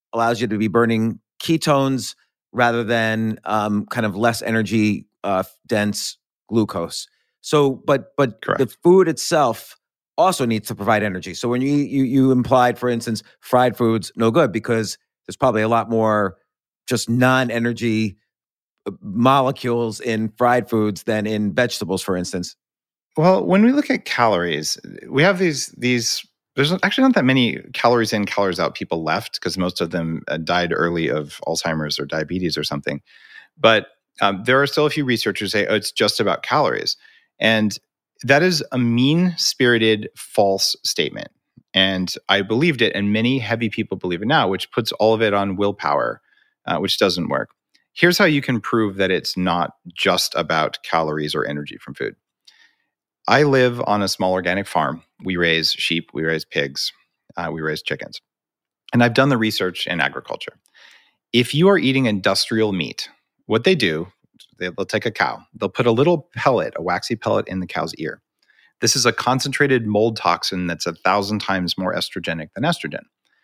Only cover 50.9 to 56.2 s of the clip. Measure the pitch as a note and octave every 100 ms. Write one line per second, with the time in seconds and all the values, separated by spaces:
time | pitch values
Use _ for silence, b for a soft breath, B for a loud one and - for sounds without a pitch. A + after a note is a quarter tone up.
50.9 | E2+ D#2 D2+ D2+ D#2 - D2 D2 - -
51.9 | - G#1+ - _ _ b b b b b
52.9 | b _ _ - C3 D3 C3+ B2+ A#2+ -
53.9 | G#2 G2 - F#2 F#2 F2 F#2+ G2 D#2+ D2
54.9 | - _ _ F#2 F2 E2+ D#2+ D#2+ - -
55.9 | E2 - -